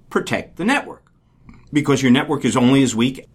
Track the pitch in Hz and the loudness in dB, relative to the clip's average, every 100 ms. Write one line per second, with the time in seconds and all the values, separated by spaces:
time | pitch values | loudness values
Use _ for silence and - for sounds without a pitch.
0 | _ 196 190 98 - - 202 277 - - | _ -6 -4 -6 -8 -6 -2 -2 -4 -16
1 | _ _ _ _ - - - 147 139 131 | _ _ _ _ -20 -20 -6 -2 0 2
2 | 131 131 151 143 123 123 123 135 127 110 | 4 2 2 -2 0 2 4 4 2 0
3 | 120 - - | -2 -4 -10